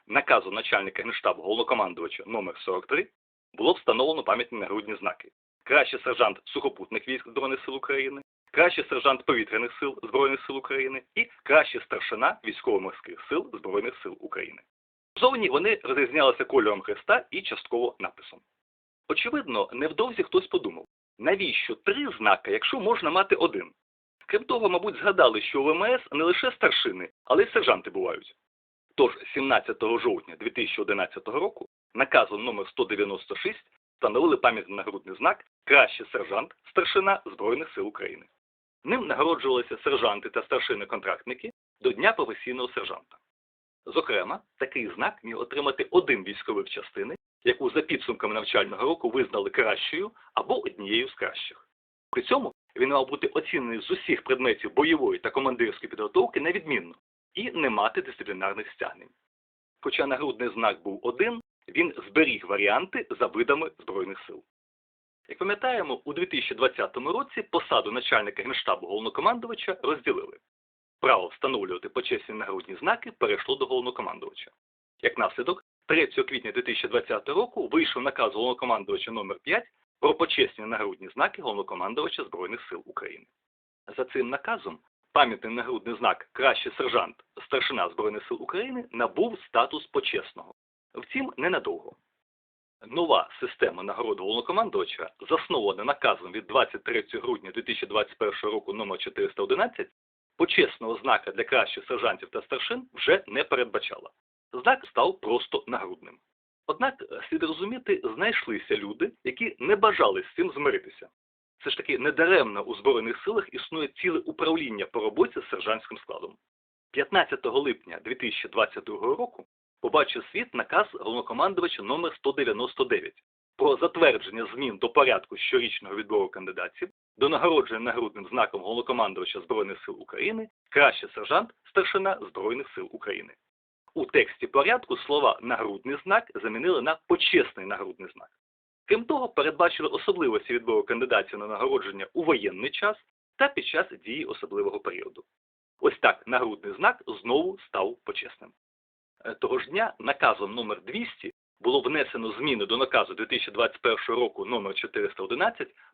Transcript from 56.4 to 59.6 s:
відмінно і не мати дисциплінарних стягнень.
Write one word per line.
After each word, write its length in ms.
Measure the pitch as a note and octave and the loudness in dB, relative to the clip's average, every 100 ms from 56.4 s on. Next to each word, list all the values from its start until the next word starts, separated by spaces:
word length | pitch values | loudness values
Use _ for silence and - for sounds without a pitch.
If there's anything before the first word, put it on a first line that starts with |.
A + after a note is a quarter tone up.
| D#3 | 0
відмінно 440 | F#3 D#3 A#2 E2+ - _ _ _ | -2 -2 -4 -4 -18 _ _ _
і 180 | - A#3+ | -8 -6
не 180 | E3 C#3 | -2 0
мати 320 | G#2+ G#2+ - | 2 0 0
дисциплінарних 720 | - - - F#2 G2 G2+ G#2+ | -8 -12 -10 -4 -4 -4 -10
стягнень. 380 | - - F#2 F2 _ _ _ _ _ | -8 -8 -8 -20 _ _ _ _ _